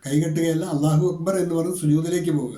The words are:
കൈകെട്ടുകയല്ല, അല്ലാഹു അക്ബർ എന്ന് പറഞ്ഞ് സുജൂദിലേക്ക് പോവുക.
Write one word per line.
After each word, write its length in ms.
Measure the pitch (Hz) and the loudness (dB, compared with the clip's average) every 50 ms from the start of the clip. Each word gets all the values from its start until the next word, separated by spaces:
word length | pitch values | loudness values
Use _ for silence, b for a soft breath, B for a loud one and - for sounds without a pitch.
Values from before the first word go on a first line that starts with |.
| _ | _
കൈകെട്ടുകയല്ല, 580 | 139 139 151 165 165 156 160 165 165 160 160 180 | 0 0 2 2 2 0 0 0 0 0 0 -2
അല്ലാഹു 400 | 185 160 143 143 156 156 156 180 180 175 | -2 -2 0 2 2 4 4 2 2 0
അക്ബർ 220 | 165 165 190 196 | -2 -2 -2 0
എന്ന് 180 | 190 175 170 165 | 0 0 0 0
പറഞ്ഞ് 220 | 165 160 180 185 180 | -2 -2 -2 -4 -2
സുജൂദിലേക്ക് 520 | - 151 147 156 160 170 175 180 165 170 151 143 | 0 2 2 2 2 0 -2 -2 0 0 -2 -2
പോവുക. 180 | 127 120 120 | -2 -4 -10